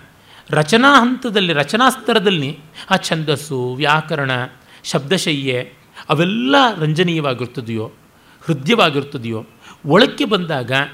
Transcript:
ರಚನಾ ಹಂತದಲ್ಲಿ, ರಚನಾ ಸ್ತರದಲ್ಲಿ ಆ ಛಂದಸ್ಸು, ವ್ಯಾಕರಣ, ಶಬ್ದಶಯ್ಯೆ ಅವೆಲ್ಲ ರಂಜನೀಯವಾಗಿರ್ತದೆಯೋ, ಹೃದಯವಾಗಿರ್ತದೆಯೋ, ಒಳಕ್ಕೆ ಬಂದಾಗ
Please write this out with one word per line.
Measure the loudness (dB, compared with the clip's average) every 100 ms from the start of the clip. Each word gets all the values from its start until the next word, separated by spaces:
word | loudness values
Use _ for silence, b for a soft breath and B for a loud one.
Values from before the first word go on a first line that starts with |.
| -18 B B B -2
ರಚನಾ | 0 2 4 6 6
ಹಂತದಲ್ಲಿ, | 4 0 -2 0 0
ರಚನಾ | 0 0 2 2
ಸ್ತರದಲ್ಲಿ | 2 0 2 2 0 -2 -8 -18 B B
ಆ | -2
ಛಂದಸ್ಸು, | 0 -2 -2 -4 -4 -6 -4
ವ್ಯಾಕರಣ, | -2 2 2 0 -4 -2 -2 -6 -12 B B
ಶಬ್ದಶಯ್ಯೆ | -6 -4 -2 -2 0 -2 -2 -4 -6 -16 _ B -4
ಅವೆಲ್ಲ | 0 0 0 2 4 4 2
ರಂಜನೀಯವಾಗಿರ್ತದೆಯೋ, | -2 0 0 0 -2 -4 -6 -8 -6 -6 -6 -12 _ b b b
ಹೃದಯವಾಗಿರ್ತದೆಯೋ, | -4 -2 0 2 2 0 -4 -8 -6 -8 -10 _ B B 2
ಒಳಕ್ಕೆ | 4 4 0 -2
ಬಂದಾಗ | -2 -2 -6 -2 -2 -2